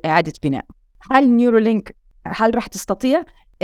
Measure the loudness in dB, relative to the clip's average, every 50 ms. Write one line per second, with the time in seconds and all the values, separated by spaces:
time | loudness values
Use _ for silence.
0 | -4 0 0 0 0 -2 -6 -6 -4 -4 -4 -4 -8 -12 -20 _ _ _ _ _
1 | -6 0 2 2 4 4 4 4 2 4 2 2 2 2 0 -2 -4 -8 -18 _
2 | _ _ _ _ -14 -10 -4 0 0 0 0 0 -4 -6 -12 -12 -6 -8 -6 -2
3 | -2 0 0 0 -2 -6 -18 _ _ _ _ -8